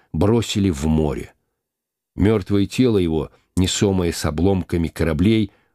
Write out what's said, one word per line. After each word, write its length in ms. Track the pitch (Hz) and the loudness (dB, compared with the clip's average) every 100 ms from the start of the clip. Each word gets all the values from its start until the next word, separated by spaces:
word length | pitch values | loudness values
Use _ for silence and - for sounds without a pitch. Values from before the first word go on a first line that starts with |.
| _ 80 | _ -2
бросили 560 | 98 117 113 - 98 | 0 2 0 -2 0
в 160 | 76 78 | 0 0
море. 480 | 78 76 67 - _ _ _ _ _ _ _ _ - | 0 0 -4 -12 _ _ _ _ _ _ _ _ -2
Мёртвое 480 | 95 110 92 101 98 | 2 2 0 0 0
тело 320 | - 127 107 | 0 2 2
его, 340 | 85 80 69 _ _ - | 0 -2 -6 _ _ -2
несомое 540 | 92 - 104 95 87 | 0 2 0 2 -2
с 120 | 82 85 | -2 -4
обломками 640 | 78 90 95 - 87 80 | 0 0 0 -2 -4 -4
кораблей, 640 | - 82 78 92 110 104 _ _ | -2 -2 0 2 2 -2 _ _